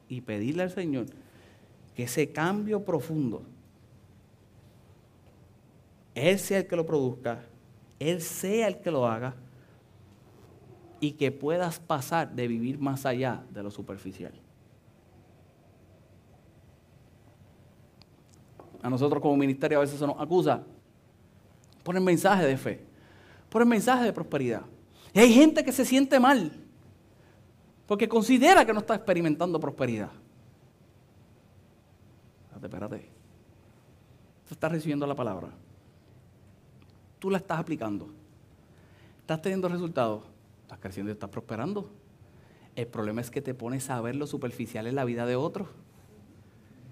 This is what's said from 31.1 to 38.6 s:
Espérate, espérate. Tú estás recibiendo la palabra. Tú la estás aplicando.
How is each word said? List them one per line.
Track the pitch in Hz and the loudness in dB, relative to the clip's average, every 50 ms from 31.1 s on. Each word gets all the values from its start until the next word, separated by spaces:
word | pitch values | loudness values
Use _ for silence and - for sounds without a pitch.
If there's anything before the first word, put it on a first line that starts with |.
| - - - - - - - - - - - - - _ _ _ - - - - - - - - - - - - | -20 -20 -20 -20 -20 -20 -20 -20 -20 -20 -20 -20 -20 _ _ _ -20 -20 -20 -20 -20 -20 -20 -20 -20 -20 -20 -20
Espérate, | - - - | -18 -16 -14
espérate. | 95 - - 101 104 101 - - - - - - - - - - - - - - - - _ _ - - - _ - - - - - _ _ _ | -12 -12 -10 -10 -10 -10 -12 -14 -18 -20 -20 -20 -20 -20 -20 -20 -20 -20 -20 -20 -20 -20 _ _ -20 -20 -20 _ -20 -20 -20 -20 -20 _ _ _
Tú | - 156 | -20 -8
estás | - - 160 | -6 -4 -4
recibiendo | 170 160 151 160 147 143 143 | -2 -2 -2 -2 -2 -2 -2
la | 143 143 | -2 -4
palabra. | 143 123 110 95 87 87 - - - - - - - - - - - _ - - - - - - - - - - - - - - - - - - - - - - - | -4 -4 -6 -6 -8 -10 -14 -16 -20 -20 -20 -20 -20 -20 -20 -20 -20 _ -20 -20 -20 -20 -20 -20 -20 -20 -20 -20 -20 -20 -20 -20 -20 -20 -20 -20 -20 -20 -20 -16 -8
Tú | - 190 | -4 -2
la | 196 180 | -2 -2
estás | 185 - 170 160 | -2 -4 -4 -4
aplicando. | 165 165 156 - 113 107 101 95 - - - - - - - - - - - - | -4 -4 -6 -6 -4 -6 -6 -8 -8 -12 -20 -20 -20 -20 -20 -20 -20 -20 -20 -20